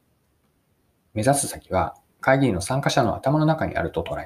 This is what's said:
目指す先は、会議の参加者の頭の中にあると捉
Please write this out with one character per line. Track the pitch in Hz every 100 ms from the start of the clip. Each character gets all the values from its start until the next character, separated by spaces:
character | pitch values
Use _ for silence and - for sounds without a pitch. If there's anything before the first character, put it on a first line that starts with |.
| _ _ _ _ _ _ _ _ _ _ _
目 | 104
指 | 117 139
す | -
先 | - -
は、 | 90 80 - _ _
会 | - 135
議 | 131
の | 90
参 | - 131
加 | 147
者 | 147
の | 110 -
頭 | 131 151
の |
中 | 156 160 95
に | -
あ |
る | -
と | 98
捉 | 90 -